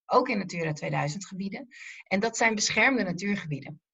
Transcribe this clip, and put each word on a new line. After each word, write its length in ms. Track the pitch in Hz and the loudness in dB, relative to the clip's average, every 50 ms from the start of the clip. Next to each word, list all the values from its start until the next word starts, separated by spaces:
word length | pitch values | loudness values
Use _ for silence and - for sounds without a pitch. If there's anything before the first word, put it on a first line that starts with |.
| _ | _
Ook 220 | - - 247 - - | 2 4 4 4 4
in 100 | - 202 | 0 -2
Natura 340 | 185 - 180 170 165 160 151 | -2 -4 -4 -4 -2 -2 -2
tweeduizend 540 | - 170 160 151 147 143 147 151 196 - | -4 -4 -2 -2 0 0 -2 -4 -6 -10
gebieden. 420 | - 202 180 196 196 190 - 285 - - - - - - - - | -12 -10 -8 -6 -6 -8 -8 -14 -14 -18 -18 -18 -18 -18 -16 -6
En 160 | - 190 196 | -2 0 0
dat 160 | 208 226 226 | 0 0 0
zijn 180 | - 240 226 220 | 2 2 2 4
beschermde 480 | 214 214 - - 220 220 262 269 233 202 | 2 0 0 4 6 6 6 6 4 0
natuurgebieden. 760 | 180 170 175 190 202 202 196 - 156 143 135 139 - - - _ _ | 0 -2 -4 -2 -2 -2 -2 -2 -4 -6 -6 -6 -10 -14 -16 _ _